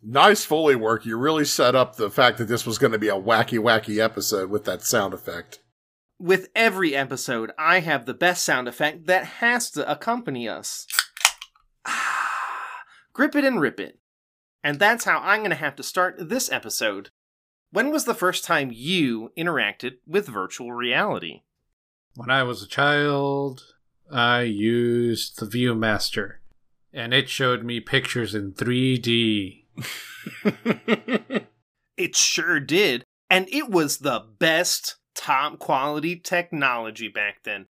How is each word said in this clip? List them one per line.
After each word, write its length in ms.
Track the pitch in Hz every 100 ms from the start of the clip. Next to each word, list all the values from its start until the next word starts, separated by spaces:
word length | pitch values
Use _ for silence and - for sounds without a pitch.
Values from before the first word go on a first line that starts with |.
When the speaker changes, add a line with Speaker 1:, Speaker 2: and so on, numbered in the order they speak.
| 107
Speaker 1:
Nice 380 | 131 180 208 -
Foley 300 | 156 160 127
work. 280 | 110 113
You 140 | 117 113
really 280 | 139 156 143
set 280 | - 127
up 220 | 127 127 -
the 160 | 104
fact 260 | - 123 113
that 80 | 110
this 180 | 117
was 140 | - 110
gonna 220 | 135 110
be 80 | 104
a 60 |
wacky, 440 | 98 95 113 113 120
wacky 400 | 110 110 110 107
episode 540 | 113 107 95 104 92
with 120 | 101 -
that 180 | 92
sound 320 | - 120 98 92
effect. 460 | - 87 - - _ _ _ _ _ _
Speaker 2:
With 300 | 175 185 185
every 420 | 214 226 190 175 139
episode, 580 | 135 131 - 120 113 -
I 220 | 156 180
have 260 | 165 143 120
the 80 |
best 300 | 120 175 175
sound 240 | - 139 123
effect 400 | - 151 165 160
that 180 | 185 147
has 460 | - 233 240 240
to 180 | - -
accompany 580 | 156 - 240 233 131 117
us. 380 | 82 - - - - - - - - - _ _ _ -
<sighs> 1300 | - - - - - - - - - - - _
Grip 220 | - 294 285
it 100 | 277
and 140 | 233
rip 200 | 139 -
it. 180 | 90 - _ _ _ _ _ _
And 140 | 147 143
that's 280 | 202 233 196
how 120 | 160
I'm 220 | 143 214
gonna 140 | 214 151
have 200 | 151 -
to 60 |
start 340 | 127 - 185 175
this 320 | 165 233 262
episode. 580 | 127 110 - 113 98 98 _ _ _ _ _ _
When 180 | 180 247
was 160 | 320 -
the 80 |
first 300 | 226 180 175
time 260 | - 165 135
you 600 | 113 135 185 139 113 113 -
interacted 580 | 165 151 104 101 123 123 -
with 220 | 175 202
virtual 440 | 107 92 - 120
reality? 680 | 120 120 131 202 120 85 67 _ _ _ _ _ _ _
Speaker 3:
When 160 | - 123
I 140 | 135
was 180 | 127 113
a 60 | 101
child, 1040 | - 143 147 147 143 139 139 139 131 - _ _ _ _
I 300 | 139 120 120
used 1000 | 120 104 107 120 120 120 120 113 - -
the 80 | 110
Viewmaster, 880 | 117 123 113 113 104 - - 101 - - _ _ _ _
and 180 | 143 117
it 160 | 127 135
showed 360 | - 131 123
me 160 | 117 120
pictures 560 | 110 135 127 127 110 104
in 180 | 98
three 460 | 95 110 123 131 127
D. 640 | 117 117 113 104 95 - _ -
<laughs> 80 | - - - - - - 208 - 226 - - 226 - 240 - 254 - _ _ _ _ -
Speaker 2:
It 180 | 175 -
sure 460 | - - 165 160
did, 420 | 131 165 202 120 - _ _
and 200 | 185 190
it 180 | 277 285
was 280 | 185 147 -
the 260 | 139 117 110 107
best 560 | 165 160 175 - - - _
top 460 | - - 135 147 -
quality 560 | - 143 139 151 156 175
technology 920 | - 175 170 160 139 120 113 110 110
back 340 | 110 104 -
then. 220 | - 101 95